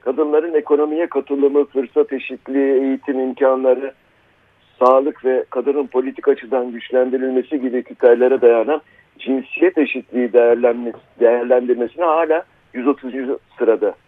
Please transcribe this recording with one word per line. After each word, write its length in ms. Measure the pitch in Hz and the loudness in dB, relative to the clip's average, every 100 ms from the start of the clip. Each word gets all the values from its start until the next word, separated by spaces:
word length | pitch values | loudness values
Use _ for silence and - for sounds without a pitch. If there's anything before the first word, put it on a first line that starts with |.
kadınların 520 | - 131 151 151 170 | -4 -2 0 0 0
ekonomiye 540 | 156 147 143 151 156 170 | -2 0 0 0 -2 -4
katılımı, 580 | 139 135 139 139 143 143 | -4 -4 0 2 2 0
fırsat 480 | 135 120 - 147 | -2 -2 -2 -2
eşitliği, 680 | 131 - 131 - 135 139 131 | -2 -8 -14 -6 -2 2 2
eğitim 380 | 135 131 - 131 | 0 -4 -4 -4
imkanları, 720 | 131 123 135 131 131 127 135 - _ _ _ _ _ _ _ _ | -4 0 0 2 2 0 -2 -14 _ _ _ _ _ _ _ _
sağlık 460 | 127 131 139 147 131 | 4 4 2 -4 -2
ve 200 | 131 - | -2 -2
kadının 380 | 127 123 139 131 | -4 -2 -2 -2
politik 400 | 127 131 131 - | -2 -4 -2 0
açıdan 440 | 139 117 127 123 | 0 -2 -4 -4
güçlendirilmesi 880 | 117 - 127 127 127 131 127 123 151 | -8 -4 0 0 -2 -2 -2 -2 -4
gibi 220 | 127 123 | -4 -4
kriterlere 580 | 117 - 127 120 127 131 | -8 2 4 6 4 4
dayanan 400 | 120 117 113 151 _ _ _ _ | 4 4 2 -4 _ _ _ _
cinsiyet 580 | - 135 127 - 175 170 | -6 -6 -6 -2 0 0
eşitliği 560 | 143 131 - 123 123 | -2 -4 -8 -4 0
değerlenmesi-, 840 | 120 117 120 120 120 120 110 _ _ | 4 4 4 2 -2 -6 -12 _ _
değerlendirmesine 840 | 117 120 120 127 123 120 120 - 175 | 2 2 2 0 2 -2 -2 -2 0
hala 380 | 160 160 160 185 _ _ | 0 0 -2 -4 _ _
yüz 140 | 123 127 | -6 -2
otuzuncu 520 | 139 131 127 131 135 _ - | -2 -6 -10 -8 -8 _ -4
sırada 360 | 113 107 101 - | 0 2 0 -6